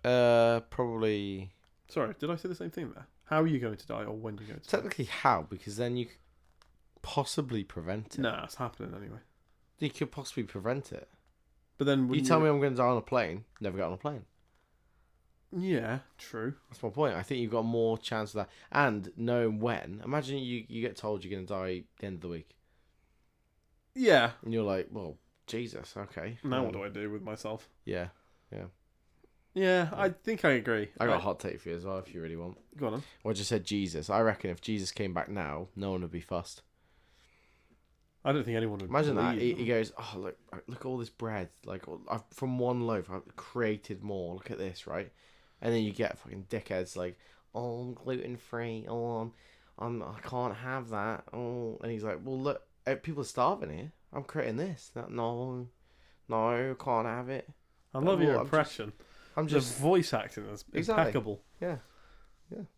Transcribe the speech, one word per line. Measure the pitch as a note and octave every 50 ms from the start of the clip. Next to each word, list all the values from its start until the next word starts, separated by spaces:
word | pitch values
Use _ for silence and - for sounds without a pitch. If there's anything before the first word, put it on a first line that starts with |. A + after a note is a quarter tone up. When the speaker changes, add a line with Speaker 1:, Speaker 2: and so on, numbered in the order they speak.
| -
Speaker 1:
Uh, | B2 B2 B2 B2 A#2+ A#2 A#2 A#2 A#2 A#2 A#2 A#2 -
probably. | - - B2+ A#2 A#2 A2 A2 A2 G#2+ G#2 G2+ G2+ G2 F#2+ F#2+ F#2+ _ _ _ _ _ _ _ -
Speaker 2:
Sorry, | - E3 B2+ G#2+ - -
did | C#3+ D#3
I | E3+
say | E3 - F#3
the | F3
same | - F3 E3
thing | - - D#3 A#2+ -
there? | - - _ _ _ _
How | - D#3 D#3
are | D#3+
you | E3 D3+ B2+
going | A#2+ A2 G#2+
to | - -
die, | - A2+ A2 G#2+
or | A2 G#2+
when | A2 A2 A2 G#2 G#2+
you're | G#2 G#2+
going | - -
to | -
die? | -
Speaker 1:
Technically, | - - - G3 - - B2+
how? | - - - - C3+ A#2 E2+ D#2 -
Because | G2 F2+ - G#2+ G2+
then | G#2+ B2 A#2+ B2
you | B2 A#2+
could | - - _ _ _ _ _ _ _ _ _ - _ _ _ _ _ _ -
possibly | - - - D3 C3+ - - - C#3+ B2 B2 G#2+ F#2+
prevent | - - F2 D#2+ E2+ G2 G#2+ A2 - -
it. | -
Speaker 2:
Nah, | C3 A2+ - D#2+ -
it's | - -
happening | - B2+ - - - D#3 - -
anyway. | G2+ G2+ G#2 A2 A2 - _ _ _ _ _ _ _ _ _ _ _
Speaker 1:
You | D#3 C#3+
could | - - D3+ B2+
possibly | - D3 C3 - - B2+ A2
prevent | - - G2 F#2 A2+ B2+ C#3 C3 -
it. | - - - _ _ _ _ _ _ _ _ _ _ _ _ _ _ -
Speaker 2:
But | C#3
then | C#3+ C#3 C3+
Speaker 1:
You | C3 B2
Speaker 2:
wouldn't | C3+ D3+ C3+ C3
Speaker 1:
tell | E3+ D#3
Speaker 2:
you | D#3
Speaker 1:
me | D#3
I'm | D3 C#3+
gonna | C#3+ C#3 B2+
die | B2 B2+
on | B2 B2+
a | A2+
plane, | - - C3+ B2 A2 D#2+ E2+ G2 A2 _ _ -
never | G#2+ G2 F#2 F#2+
get | F#2
on | E2
a | F#2
plane. | G2 - D3 D3 A#2 F#2+ _ _ _ _ _ _ _ _ _ _ _ _ _ _ _ _ _ _ _ _ _ _ _ _ _ -
Speaker 2:
Yeah, | F3 F#3 F#3+ F3 A#2+ A2 A2 A#2+ C3+ - - _
true. | - - - - A2+ A2+ C3 C#3 - _ _
Speaker 1:
That's | - -
my | - A2
point. | F#2+ C#3 D3+ C3 F#2+
I | E2
think | - - C#3 B2+
you've | A#2+ A2
got | A2+ A2+ A2+
more | A#2 A#2 A#2 A2+ A2+ A2 A2
chance | - - A#2+ A2 G#2+ G2+ -
of | G#2+
that. | F#2+ - - - - -
And | - C#3+ C#3+ C3 G#2+ G#2 F#2 - -
knowing | - A#2 A#2+ A#2+ A#2+ A#2 A2+ G#2+ G#2+
when, | A2 B2 A#2 - - - F#2+ G#2+ -
imagine | B2 C#3 D3+ C3 C3 C#3 C#3
you, | C3 B2 B2 A#2 A2 A#2
you | A#2 A2+
get | A#2 A#2 G2
told | - - G#2+ G#2+ F#2+ F2+
you're | F2+ G2+
gonna | F#2+ F#2
die | F2 G2+ F#2+ F#2+ F#2 F#2 F2+
at | E2 _ _ -
the | -
end | G2+ F#2+
of | E2+
the | D#2 F2
week. | F2 E2 D2+ _ - _ _ _ _ _ _ _ _ _ _ _ _ _ _ _ _ _ _ _ _ _ _ _ _ _ _ _ _
Speaker 2:
Yeah. | C4 C4 G#3+ E3+ C3 A#2 A#2 - - -
Speaker 1:
And | A2+
you're | A2+ A2+
like, | A2 G2+ F#2+ F#2+ - -
"Well, | - G#2+ F#2+ D#2+ C#2+ - _ _ _ _ _ -
Jesus, | - A2+ A#2+ A2+ - - - - -
okay." | G2+ G2+ G2 - - D#2+ G#2 A#2 - -
Speaker 2:
Now | C#3 B2+ C3
Speaker 1:
Um, | B2+
Speaker 2:
what | A2+ -
do | G2+ G2
I | G2+
do | G2+ G#2 G#2+ G#2
with | G#2 G#2+
myself? | F#2+ G#2+ G#2+ - - G#2+ A2 A2 - _ _ _ _
Speaker 1:
Yeah, | - G2 F2+ F2 F2 - _ _ _ _ _ _ _
yeah. | G#2 G2+ F#2+ F#2 _ _ _ _ _ _ _ _ _ _ - _ _ _ _ _ _
Speaker 2:
Yeah, | F#3 F#3+ F#3 F3+ F3+ E3+ D#3+
Speaker 1:
Yeah. | G#3 -
Speaker 2:
I | G3 F#3+
think | F3+ - - G#3+ A3+ - -
I | D#3
agree. | C3+ A#2+ G#2 B2 A#2 G#2+ G#2 G#2 - -
Speaker 1:
I | A2+
got | A#2+ G#2
Speaker 2:
I |
Speaker 1:
a | E2+
hot | F2+ G2+ F2+ -
take | - F#2+ - -
for | - E2+
you | E2+
as | E2+ F2
well, | G2 F#2+ F#2+
if | F#2 - -
you | F2
really | E2 D#2+ E2
want. | E2 E2+ F2 F#2 - - _ -
Speaker 2:
Go | D#3 D#3
on, | A2+
then. | G#2+ C3+ C#3 - - _ _
Speaker 1:
Well, | G#2
I | G#2+
just | G2 G2+ -
said | A#2 G#2 F2
Jesus. | - G#2 G2+ G2 F2 E2 D#2 D#2 -
I | G2 A2
reckon | A2+ A2+ G#2 - - F#2+
if | E2+ -
Jesus | - - A2 G2+ F#2+ -
came | - - G#2 F#2+
back | F2 E2+ - -
now, | G2+ G2 E2 D2 D2 D#2 F#2 F#2+ _
no | G2 G2 G2
one | F#2+ F2+
would | F2+ D#2+
be | E2+ F2
fussed. | D#2+ - F#2+ E2+ E2+ - - - _ _ _ _ _ _ _ _ _ _ _ _ _ _ _ _ _ _ _ _ _ _ _ _ _ _ _ _ _ _ _ _ -
Speaker 2:
I | C3
don't | C#3+ D3 A2+
think | A#2+ A#2
anyone | A2+ A2+ A2 G#2 G2
would | F#2+ F2
Speaker 1:
Imagine | B2 D3 D#3 D3 C3
that. | G2 E2 E2+ -
Speaker 2:
believe | -
Speaker 1:
He, | A#2+ A#2+
Speaker 2:
him. | - -
Speaker 1:
he | B2
goes, | A2+ A#2+ A2+ A2+ - - -
"Oh, | G#2 - G#2+
look, | F#2 G2 F2+ F2+ _ _ - - - - -
look | B2+ -
at | -
all | C3 B2+
this | B2 A#2 A2+
bread. | _ - A#2+ A2+ G#2+ G2+ F2+ E2 _ _ -
Like, | G#2 F#2+ F#2 - - E2+ - - -
I've, | G#2+ A2 - _
from | - - C3+ C3 B2+ B2+
one | B2 B2 B2+ B2 A#2+
loaf, | A#2 A2+ G2 E2 F#2
I've | F#2 F#2+ - - -
created | - - - - B2 A#2 A2 G#2+ G2+ - - G#2 F#2+
more. | G2 G#2 G2 F#2+ F2+ E2+ F2
Look | F#2+ - -
at | G#2+ -
this, | F#2 F#2+ F#2 - -
right?" | - - F2+ G2+ - _ _ - - _ - _ _ _ _
And | - A#2 A#2
then | A2+
you | A2 G#2+
get | G2 - A2+ - - -
fucking | - - F#2+ G2 F#2+ -
dickheads | - G#2+ - - F#2+ F#2 F#2 - -
like, | F#2 F2+ F2+ F2+ _ - - - _ _ _
"Oh, | - A#2 A#2+ B2 A#2 A#2+
I'm | B2 B2 A#2+
gluten-free. | - - B2 C3 B2 - A#2+ B2 A#2 - - - A#2 A#2 A#2 A2+ A2 A2 -
Oh, | A2+ A#2 A#2 A#2 A#2
I'm, | A2+ A2+ A#2 - - - - - _ _ _ _
I'm, | - - A#2+ A#2+ A#2 E2+
I | C#2 G#2+ A2
can't | - - B2+ B2 B2 A#2+ G2+
have | A2 B2 B2+ C3 C3+ B2 A2+
that. | A2 G2+ G2+ A2+ A2 - - -
Oh." | - A#2 B2 A#2 B2 A#2+ A#2 A2+ - -
And | - A#2
he's | A#2 G#2+ G#2+
like, | A2 F2+ D2+
"Well, | G2+ C3 C3 C3
look, | C3 C#3+ C#3 - - _ _ _ _
eh, | B2+ C#3
people | D3 - E3 D#3 C#3+
are | B2
starving | - - C#3 B2 D3+ G3+ - - D#3+ D3
here. | E2 A#2+ D#3+ - _ _ _
I'm | - C#3+
creating | C3+ - - D#3 B2+ A#2 A2
this. | B2 E3+ G3 D#3+ - - - -
No, | - A#2 -
no, | A#2 A#2+ A#2 A#2 A#2+ A#2+ B2+ C3 B2+ B2 B2 B2 _ _ _ _ _ _ - - - _ _ -
no, | A2+ A2 A2 A#2 A#2+ A#2+ B2+ C3 C3
can't | - - C#3 A#2+ A2+ A2+ A#2
have | A2+ B2 B2 B2+
it." | C3+ C3 - - - _ _ _ _ _ _ _
Speaker 2:
I | - C3+
Speaker 1:
Like, | D3
Speaker 2:
love | F3+ G3 F3
your | E3 D3 C3
Speaker 1:
well, | A#2
I'm | -
just, | C#3
Speaker 2:
impression. | D3+ D#3 D3 - - - A2 G#2+ - - - - - - - - -
Speaker 1:
I'm | D#3 D#3
Speaker 2:
The | D3+
Speaker 1:
just | D3+ D3 C3 B2 A#2+ C3+
Speaker 2:
voice | C3+ D#3+ F#3 F3+ E3 - -
acting | A2 G2+ G2+ - A2 G#2
is | G#2 G#2 G2+ - -
Speaker 1:
Exactly. | - D#3+ E3 A3 A3 G#3+ E3
Speaker 2:
impeccable. | A#2 G2+ C3 G#2+ G#2+ G#2 G2+ _ _ - -
Speaker 1:
Yeah, | E3+ F3+ D#3+ A#2+ - - - - - - - - - - - _ - -
yeah. | - - F#3 - _